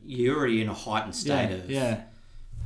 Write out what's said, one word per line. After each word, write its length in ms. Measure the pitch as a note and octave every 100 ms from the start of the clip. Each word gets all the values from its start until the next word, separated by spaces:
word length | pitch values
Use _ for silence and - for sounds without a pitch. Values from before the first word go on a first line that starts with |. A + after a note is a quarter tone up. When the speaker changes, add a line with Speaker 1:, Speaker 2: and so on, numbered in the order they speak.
| -
Speaker 1:
You're 320 | B2 B2 D3
already 240 | B2+ A2+
in 60 | G#2+
a 60 |
heightened 400 | F#2+ A2+ G#2+ G2+ -
state 340 | D3 C#3 A2+
Speaker 2:
Yeah, 60 | F#2
Speaker 1:
of 140 | F2+
Speaker 2:
yeah. 300 | C3+ B2 A2 - - - - - -